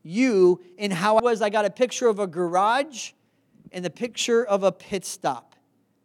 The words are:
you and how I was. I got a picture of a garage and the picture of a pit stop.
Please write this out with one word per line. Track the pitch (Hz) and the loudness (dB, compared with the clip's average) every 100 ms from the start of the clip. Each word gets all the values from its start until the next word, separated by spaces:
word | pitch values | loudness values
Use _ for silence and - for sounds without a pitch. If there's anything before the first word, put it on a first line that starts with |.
you | 156 190 262 202 180 180 - - | -6 0 2 6 4 4 -4 -8
and | 208 | -6
how | 170 208 220 | -2 2 2
I | |
was. | 240 220 | 2 0
I | 214 | 0
got | 214 202 | 0 -2
a | |
picture | - 247 - 240 | 0 -4 0 0
of | 202 | 0
a | 196 | -2
garage | 160 175 180 202 247 302 233 - - _ _ _ _ - | -4 -2 2 2 0 -2 -10 -16 -18 _ _ _ _ -16
and | 185 | -10
the | 180 | -10
picture | - 240 - - 233 233 | -8 -10 -6 0 0 2
of | 202 | 0
a | 190 | 0
pit | - - 202 | -2 -6 -8
stop. | - - 160 120 - _ _ _ _ _ | -8 -8 -6 -6 -10 _ _ _ _ _